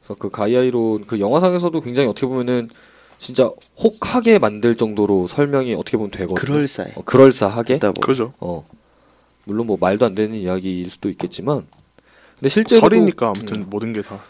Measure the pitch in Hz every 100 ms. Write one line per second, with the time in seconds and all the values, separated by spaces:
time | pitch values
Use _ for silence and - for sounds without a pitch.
0 | _ 101 101 - 107 123 127 120 113 107
1 | 101 110 101 147 185 180 175 160 120 123
2 | 131 101 131 131 123 123 117 - - _
3 | _ _ - 127 123 - _ - - -
4 | - 247 226 214 110 104 117 117 110 104
5 | 104 98 90 - 143 139 127 110 - 110
6 | 104 95 87 90 127 147 139 - 90 -
7 | - 127 135 123 101 113 113 127 104 90
8 | - 131 117 - 90 82 - - _ _
9 | _ _ _ _ - 104 117 95 92 104
10 | 120 95 107 110 92 92 95 90 90 -
11 | 107 85 185 - 110 143 - _ _ _
12 | _ _ _ _ 135 208 220 233 - 220
13 | 208 - 113 101 110 107 95 104 113 107
14 | 101 101